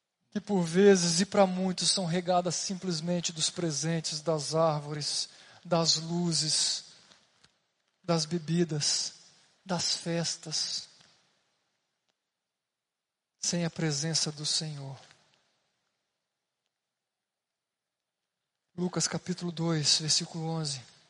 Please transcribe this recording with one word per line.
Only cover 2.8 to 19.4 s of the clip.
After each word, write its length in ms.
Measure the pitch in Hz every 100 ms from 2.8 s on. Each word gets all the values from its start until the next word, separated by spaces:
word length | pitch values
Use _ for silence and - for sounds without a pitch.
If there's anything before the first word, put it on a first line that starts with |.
| 185 160 170 175 170
dos 180 | 160 151
presentes, 680 | - 170 139 160 165 - 151
das 340 | 165 156 139
árvores, 760 | 160 165 151 147 151 139 - - - - -
das 320 | 175 170 160 156
luzes, 880 | 160 170 175 151 151 - - - - - - - _ _ _ _ _ _ _ _
das 220 | 175 165 151
bebidas, 880 | 170 151 170 165 151 - - - - - - _ _ -
das 300 | 175 - -
festas, 960 | 170 170 160 - 160 151 - - - - - _ _ _ _ _ _ _ _ _ _ _ _ _ _ _ _ _ _ _ _ _ _ _ -
sem 200 | 175 165
a 40 |
presença 640 | - 160 143 160 156 160
do 140 | 147 151
Senhor. 520 | - 160 143 135 131 - - _ _ _ _ _ _ _ _ _ _ _ _ _ _ _ _ _ _ _ _ _ _ _ _ _ _ _ _ _ _ _ _ _ _ _ 175
Lucas 280 | 180 170 -
capítulo 460 | 165 - 175